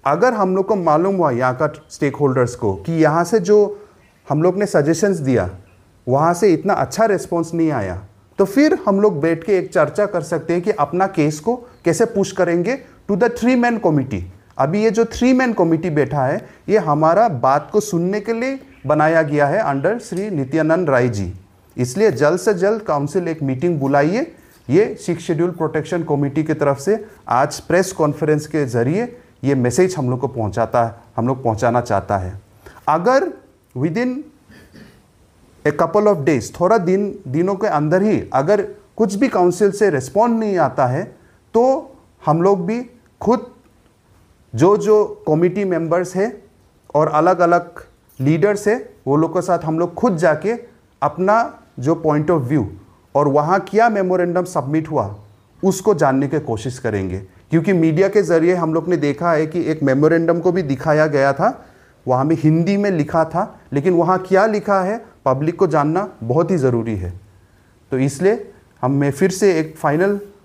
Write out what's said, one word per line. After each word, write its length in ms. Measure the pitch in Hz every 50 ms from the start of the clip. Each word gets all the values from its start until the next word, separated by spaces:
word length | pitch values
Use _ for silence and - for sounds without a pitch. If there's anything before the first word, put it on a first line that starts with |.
| _
अगर 280 | 135 147 175 220 254 240
हम 220 | 214 196 185 185
लोग 120 | 190 190
को 80 | 196 220
मालूम 400 | 196 170 160 151 156 175 196 196
हुआ 160 | 185 170 147
यहाँ 240 | 123 117 127 127 123
का 120 | 131 156
स्टेकहोल्डर्स 880 | 147 151 - _ _ - - 151 139 - - 147 139 127 131 123 123 -
को 180 | - 123 104 95
कि 180 | 95 - 165
यहाँ 320 | 165 160 156 151 151 170 170
से 160 | 170 233 220
जो 480 | 170 185 208 208 208 196 202 - - - _ _ _ _ _ _ _ -
हम 140 | 143 151 160
लोग 140 | 185 180
ने 80 | 196 208
सजेशंस 520 | 196 - 165 143 151 165 - 214 202 190
दिया, 320 | 165 143 131 127 110 90 87 90 - - _ _ _ _ _ _ _ _
वहाँ 260 | 123 127 139 156 170 170
से 200 | 170 220 202 165
इतना 200 | - - 196 190
अच्छा 320 | - 135 127 - 196 226
रिस्पॉन्स 480 | 214 196 170 180 - 180 170 165 165 -
नहीं 180 | 165 165 156
आया, 340 | 147 120 101 92 87 95 - - _ _ _ _ _
तो 80 | - 196
फिर 340 | 190 - 269 294 311 359 - -
हम 160 | 214 196 196
लोग 180 | 208 214 180 143
बैठ 220 | 143 165 165 160 165
के 140 | - 202
एक 160 | 185 170 - -
चर्चा 320 | 180 151 143 - - 208
कर 160 | 196 196 175
सकते 320 | 151 156 175 156 156 165 170
हैं 80 | 180
कि 100 | 170 208
अपना 360 | 208 - 147 139 - 180 190
केस 320 | 190 196 170 147 151 151 151
को 160 | - 226 240
कैसे 500 | 247 - - - _ - 170 160 - 226
पुश 260 | 226 165 196 190 190
करेंगे 480 | - - 180 170 170 175 175 214 262 269 - - - - _ -
to 60 | 202
the 120 | 180 240 233
three 320 | 233 240 220 247 262 240 240
man 140 | 240 233 220
committee। 420 | 226 175 151 147 127 - 104 92 87 90 - - _ _ _
अभी 260 | - 135 147 170 208 214
ये 80 | 226
जो 140 | 190 220 233
थ्री 280 | 226 - - 240 254 262
मैन 200 | 254 262 240 220
कमेटी 360 | - 180 165 165 156 160 180
बैठा 360 | 147 151 139 123 143 147 131
है, 220 | 131 156 208 - - - - _ -
ये 80 | 196
हमारा 500 | 214 170 160 147 151 156 160 170 196 233
बात 420 | 233 156 123 127 131 135 147 147 - -
को 60 | 214
सुनने 420 | 208 - - 165 170 185 196 214
के 120 | 202 226 226
लिए 260 | 226 247 262 269 269 - - - - -
बनाया 340 | 131 151 151 151 156 165 165
गया 260 | 160 143 151 147 143
है 160 | 139 160 214 220
under 360 | 147 139 139 135 180 226 240
श्री 300 | 233 - 185 175 202 220
नित्यानंद 600 | 190 147 135 127 147 160 156 156 160 175 185 147
राय 200 | 135 123 127 123
जी। 240 | 110 101 95 87 90 - - _ _ _ _ _ _
इसलिए 340 | - 127 123 127 190 220 214
जल्द 280 | 151 120 147 147 175 185
से 140 | 185 220 208
जल्द 280 | 175 180 202 220 220
काउंसिल 460 | 214 - 156 143 143 147 - 190 175
एक 160 | 165 160 156 147
मीटिंग 360 | 135 131 131 156 175 175 147
बुलाइए। 560 | 135 135 143 143 143 156 190 240 320 - - - _ _ _ _ _ -
ये 260 | 131 180 220 - -
सिक्स 280 | - - - 170 170 -
शेड्यूल 280 | - 170 151 170 180
प्रोटेक्शन 520 | 170 - 160 156 156 156 143 - 185 170 160
कमेटी 400 | 165 147 139 143 139 127 160 156
की 100 | 156 160
तरफ 260 | 156 147 143 139 127
से 260 | - 190 214 220 208 - - - _
आज 320 | - 117 123 139 143 - -
प्रेस 320 | - - 160 180 185 190
कॉन्फ्रेंस 560 | - - 160 147 143 - 165 151 151 147 151
के 180 | - - 156 143
ज़रिए 560 | 123 113 117 117 131 165 202 240 240 - - - _ _ _ -
ये 120 | 135 139
मैसेज 400 | 127 120 123 - - 185 185 185
हम 120 | 160 131 123
लोग 100 | 127 127
को 80 | 131
पहुंचाता, 760 | 131 131 120 110 101 90 123 113 113 - 123 117 113 107 - - _ _
हम 100 | - 113
लोग 160 | 127 131 127 -
पहुंचाना 380 | 117 110 104 131 117 117 123
चाहता 360 | 120 - 107 98 95 - 104
है। 240 | 98 92 92 95 - - _ _ _ _ - - - _
अगर 460 | - 151 165 175 240 254 269 392 339 - - _ _ _ _ _ _ _
within 380 | 127 135 165 156 226 247 254 254 277 302 - _ _ _ _ - - - _ _ - - - _ _ _ _ _ _ _ _ _ _ _ _ _ _ _
a 40 | 147
couple 360 | 147 151 170 165 165 208 214
of 180 | 208 202 160 139
days, 340 | 160 151 120 - - - -
थोड़ा 180 | 175 185 226
दिन, 420 | 226 175 170 185 196 208 196 - - -
दिनों 280 | 135 127 156 175 190 202
के 120 | 185 220
अंदर 340 | 208 160 147 147 156 170 190
ही 280 | 196 220 190 113 87 - -
अगर 340 | 131 139 165 208 208 185 - - - _ _ _
कुछ 180 | - 220 196 196
भी 120 | 196 277
काउंसिल 440 | 240 - 190 180 180 175 - 208 202
से 180 | 196 202 214 196
रिस्पॉन्ड 500 | 156 135 127 - - 202 226 240 233 226
नहीं 180 | 220 208 190
आता 300 | 175 151 131 - - 135
है, 160 | 123 127 151 202 - - _ _ _ _ _ _ _ -
तो 380 | 220 240 262 269 311 294 - - _ _ _ _ _ -
हम 160 | 156 147 165
लोग 240 | 170 196 202 185 170
भी 200 | 175 220 240 254 - - _ _ _ _ _
खुद 320 | - 208 240 - - - - _ _ _ _ _ _ _ _ _ _ _ _ _ _ _ _ _ _ _ -
जो, 220 | 113 147 185 208
जो 460 | 208 170 208 214 214 208 - - - -
कमेटी 380 | - 151 160 175 180 180 208 202
मेंबर्स 500 | 185 175 160 165 160 165 180 180 180 180
हैं 280 | 185 202 240 - - - _ _ _ _ _ _ _ _ _ -
और 120 | 147 151
अलग-अलग 680 | 151 147 151 160 180 185 170 175 170 175 175 175 - - - - - _ _ _ _ _ -
लीडर्स 480 | 131 143 160 165 170 208 208 202 208
हैं, 220 | 208 226 254 247 - - _ _
वो 80 | 131 139
लोग 180 | 151 165 165 160
के 80 | 185
साथ 180 | 175 190 175 160
हम 200 | - 156 160 160
लोग 140 | 175 170 170
खुद 240 | - - 247 185
जाके 360 | 151 175 165 151 151 175 202 233 233 - - _ _ _ _ _ _ 143
अपना 560 | 147 - 165 185 196 208 226 233 - - - _ _ _ -
जो 240 | 120 143 170 165 160
point 240 | 156 147 151 151 160
of 180 | 175 156 123
view 180 | 120 151 147 107 92 - - - _ _ _ _ _ _
और 120 | 139 147
वहाँ 320 | 143 135 147 147 160 185 196
क्या 300 | 190 - 190 214 233 240
मेमोरेंडम 540 | 220 202 190 180 185 180 175 175 170 180 175
सबमिट 480 | 175 - 160 131 135 151 160 156 160
हुआ, 240 | 156 135 107 98 101 - - - _ _ _ _ _ - -
उसको 300 | 190 185 190 - 214 202
जानने 340 | 147 156 139 131 135 143
की 120 | 135 156 151
कोशिश 400 | - - 113 104 - 135 123 -
करेंगे। 380 | - 117 104 101 95 92 90 95 98 - _ - _ _
क्योंकि 240 | - 165 160 202 190
मीडिया 340 | 170 160 165 151 175 196
के 140 | 196 202 214
ज़रिए 340 | 190 160 175 165 160 175 185
हम 180 | 175 165 160 156
लोग 140 | 165 165
ने 100 | 175 175
देखा 340 | 156 139 - 139 - 170 175
है 160 | 165 151 156
कि 160 | 156 160 180 139
एक 200 | 151 156 156 143
मेमोरेंडम 560 | 139 131 139 151 - - 165 165 165 170 170
को 120 | 165 185
भी 100 | 170 190
दिखाया 460 | 170 139 139 123 - 160 151 151 156
गया 260 | 156 147 139 135 139 135
था, 320 | 143 180 233 269 - - - _ _ _ _ _ _ _
वहाँ 180 | 127 127 127 135
में 120 | 151 165 151
हिंदी 380 | 156 156 160 165 165 196 202
में 140 | 202 202 208
लिखा 340 | 185 156 147 - - 165 160
था, 340 | 160 160 170 208 - - - - - -
लेकिन 200 | 143 139 185 180
वहाँ 260 | 170 170 185 185 180
क्या 260 | 185 - 190 185 208
लिखा 360 | 220 214 208 - 202 202 190
है, 240 | 185 185 220 233 - - _ _ _
पब्लिक 340 | 135 131 135 151 160 170 -
को 80 | 196
जानना 440 | 165 156 151 143 151 160 190 208 196 - - 113
बहुत 280 | 113 123 156 175 170
ही 60 | 190
ज़रूरी 380 | 165 131 131 120 117 113 117 110
है। 180 | 95 87 87 87 - - _ _ _ _ _ _ _ _ _ _ _ _ _
तो 60 | 139
इसलिए 560 | 127 131 143 143 139 175 196 220 240 - - - - _ _ _ _
हम, 100 | - 127
मैं 200 | 139 139 143 143
फिर 200 | 135 - 190 180
से 280 | 180 - 214 196 175 160
एक 180 | 156 156 -
फाइनल 440 | - - 151 147 160 185 196 202 196 202 - - _